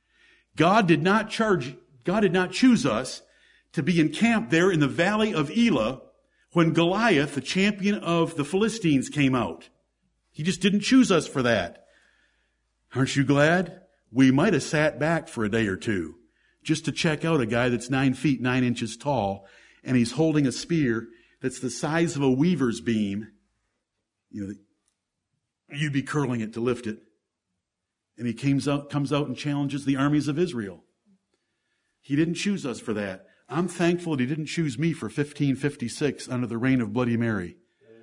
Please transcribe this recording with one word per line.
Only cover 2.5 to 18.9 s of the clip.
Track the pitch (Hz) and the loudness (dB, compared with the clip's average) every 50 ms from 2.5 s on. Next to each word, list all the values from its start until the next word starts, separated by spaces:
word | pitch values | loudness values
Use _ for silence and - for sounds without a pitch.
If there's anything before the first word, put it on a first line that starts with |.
choose | 185 - 254 262 240 185 131 | 0 4 6 6 6 6 4
us | 135 107 113 131 - - - _ _ _ _ _ _ _ _ _ _ | 2 0 0 -4 -6 -10 -14 _ _ _ _ _ _ _ _ _ _
to | - 165 | -6 -4
be | 139 175 180 170 | 0 2 4 4
encamped | 156 156 - - 214 233 233 214 - - | 2 2 2 2 2 2 2 2 0 2
there | 160 160 180 196 | 2 4 4 4
in | 185 156 | 4 4
the | 143 | 2
valley | 131 113 160 170 196 214 214 220 185 - | 2 2 2 0 2 2 2 0 0 0
of | 156 147 147 | -2 -2 -2
Elah | - 233 233 233 175 123 107 113 131 - - - _ _ _ _ _ _ _ _ | 0 2 2 4 4 2 0 -2 -4 -6 -12 -20 _ _ _ _ _ _ _ _
when | - 170 165 170 | 2 2 2 4
Goliath, | 143 160 170 170 190 208 226 233 190 139 147 147 - | 4 2 2 2 2 2 2 4 4 4 2 0 -4
the | - | -8
champion | - - - 185 196 208 214 196 185 208 208 | -6 -4 0 0 2 0 0 0 -2 -2 -2
of | - - 165 170 165 165 156 - | -2 -2 -2 0 0 0 -2 -2
the | 143 139 | -6 -4
Philistines, | - 190 190 220 220 220 - - 165 143 131 113 - | -2 0 0 0 0 -2 0 0 2 2 2 0 -2
came | - 147 139 131 131 | 0 2 2 2 2
out. | 123 107 85 80 - - - _ _ _ _ _ _ _ _ _ _ _ _ | 2 -2 -4 -6 -12 -18 -20 _ _ _ _ _ _ _ _ _ _ _ _
He | - - 156 | -12 -6 -4
just | 185 180 - | -4 -2 0
didn't | - 202 185 208 | 0 0 0 0
choose | 208 - 254 269 247 165 | 2 4 6 6 6 6
us | 190 160 127 | 4 2 2
for | - - 143 | 0 -2 0
that. | 123 123 117 98 87 85 - - _ _ _ _ _ _ _ _ _ _ _ _ _ _ _ _ _ _ _ _ _ _ - | 2 2 2 2 0 -4 -8 -16 _ _ _ _ _ _ _ _ _ _ _ _ _ _ _ _ _ _ _ _ _ _ -2
Aren't | 127 135 127 - | -2 0 0 2
you | 139 139 | 0 2
glad? | 127 143 143 147 156 170 185 180 170 - - _ _ _ _ _ _ | 4 4 4 6 4 4 2 0 -4 -8 -20 _ _ _ _ _ _
We | - 123 135 135 | 0 2 4 4
might | 131 139 170 220 | 4 4 4 2
have | 180 131 | 2 0
sat | - - - 151 151 156 - 123 | -2 0 0 2 2 0 0 0
back | 147 160 170 160 - | -2 0 0 -2 -4
for | - - 123 110 | -6 -6 -4 -2
a | 101 | 0
day | 104 113 113 | 0 0 0
or | 98 95 | 0 -2
two | 90 - 117 107 92 80 76 - - _ _ _ _ _ _ _ _ | -4 -4 -4 -2 -2 -4 -6 -12 -18 _ _ _ _ _ _ _ _
just | - - 156 151 - | -4 -4 -4 -2 -2
to | 147 | -6
check | - - - 170 151 147 - | -4 -2 -2 -2 -2 -2 -2
out | 165 165 147 | -2 0 0
a | 120 | 0
guy | 104 120 117 123 127 | 0 0 0 0 0
that's | 120 110 - - | -2 -2 -4 -4
nine | 139 131 135 135 123 | -2 0 0 0 0
feet | - - 156 135 113 | 0 0 -2 0 0
nine | 120 127 123 131 | -2 -2 0 0
inches | 123 123 117 - 120 107 | 0 0 -2 -4 -6 -8